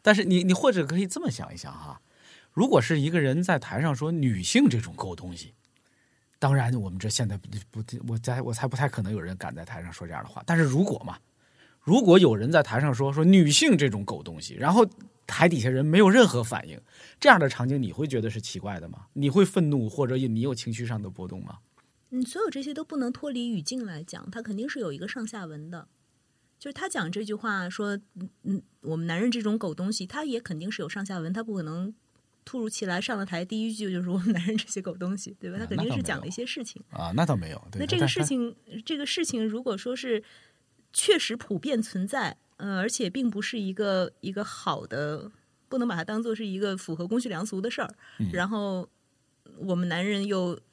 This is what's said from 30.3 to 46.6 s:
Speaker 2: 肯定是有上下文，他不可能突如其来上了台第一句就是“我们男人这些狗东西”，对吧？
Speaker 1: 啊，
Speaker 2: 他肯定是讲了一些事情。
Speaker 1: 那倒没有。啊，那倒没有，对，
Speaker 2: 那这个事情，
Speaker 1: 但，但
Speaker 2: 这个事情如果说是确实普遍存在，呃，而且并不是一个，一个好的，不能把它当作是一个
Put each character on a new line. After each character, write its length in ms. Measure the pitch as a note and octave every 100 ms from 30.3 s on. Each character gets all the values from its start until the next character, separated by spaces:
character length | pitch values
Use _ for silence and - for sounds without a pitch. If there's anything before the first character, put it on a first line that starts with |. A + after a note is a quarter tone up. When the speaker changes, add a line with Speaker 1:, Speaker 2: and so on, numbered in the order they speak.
| A#3+
Speaker 2:
肯 180 | - D#3
定 100 | F3+
是 120 | A3
有 80 | E3
上 160 | G3+
下 120 | G3 F#3
文， 120 | E3
他 100 | F#3+
不 140 | A3+
可 80 | G3
能 300 | D#3 E3 F#3+ A3 _ _ _ _
突 160 | - C4
如 80 | A3
其 180 | -
来 140 | F#3+ F3+
上 180 | G3+ G#3+
了 80 |
台 200 | G3 E3+
第 200 | F#3 A3
一 60 | A3+
句 180 | A3 G3+
就 120 | F3+
是 80 | F3+
“我 60 | F#3
们 160 | F#3
男 120 | F3
人 120 | F3 A3
这 100 | -
些 140 | G3+
狗 120 | F#3+ F3
东 180 | F3+
西”， 180 | G3 - G3
对 100 | F3+
吧？ 60 |
Speaker 1:
啊， 40 | F#3+
Speaker 2:
他 40 | A#3
肯 100 | F#3+
定 180 | A3+
是 80 | B3+
讲 160 | F3+ C#3
了 80 | -
一 20 |
些 160 | F#3+
事 160 | B3 -
情。 220 | A3+ - - - E3+
Speaker 1:
那 100 | G2
倒 80 | D#3+
没 180 | A#2+ D#2+
有。 60 | -
啊， 40 |
那 0 |
倒 20 | -
没 0 |
有， 0 |
对， 80 | -
Speaker 2:
那 60 |
这 120 | D4 F4+
个 80 |
事 200 | - F#4+
情， 280 | D4+ C4 A#3 -
Speaker 1:
但， 80 | -
但 100 | A3+
Speaker 2:
这 140 | A3 D4+
个 80 |
事 180 | C#4+ -
情 240 | E4 A#3 A3
如 160 | A3
果 140 | B3+ G3
说 180 | B3
是 260 | B3+ B3+ G#3+ - - _ _ _ _ _
确 260 | - - F4+
实 160 | - A#3+
普 200 | - F#3+
遍 240 | C#4+ B3
存 240 | A3 F#3
在， 300 | G3 C4+ F3+ - _ -
呃， 220 | G3+ F#3+
而 100 | G#3
且 200 | B3 G3
并 200 | B3+ B3
不 120 | G3
是 160 | G#3 A#3+
一 160 | F#3+
个， 380 | F#3+ G3+ F#3+ F3 _
一 100 | G3
个 140 | G3
好 420 | G#3 - G3 C3
的， 460 | - C3 D3 D3+ G#3+ _ _ _ _
不 80 | C4
能 100 | A#3+
把 80 |
它 80 | E3+
当 180 | D#3+ G#3+
作 140 | A#3
是 100 | A3
一 140 | G#3+
个 160 | F#3+